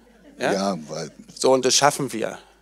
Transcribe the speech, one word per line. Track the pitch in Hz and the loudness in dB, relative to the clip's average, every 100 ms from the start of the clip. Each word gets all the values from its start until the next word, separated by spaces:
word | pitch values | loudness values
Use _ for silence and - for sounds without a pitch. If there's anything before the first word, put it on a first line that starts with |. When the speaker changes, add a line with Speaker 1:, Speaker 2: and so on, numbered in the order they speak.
| _ - - - | _ -20 -20 -6
Speaker 1:
Ja? | 131 | -2
Speaker 2:
Ja, | 190 196 87 73 | 0 -2 -4 -8
weil | 78 - - - | -10 -10 -14 -20
Speaker 1:
So, | - 131 | 0 4
und | 131 | 4
das | 127 - | 4 4
schaffen | 143 - 131 | 2 2 -6
wir. | 110 110 - - _ | -4 -6 -8 -20 _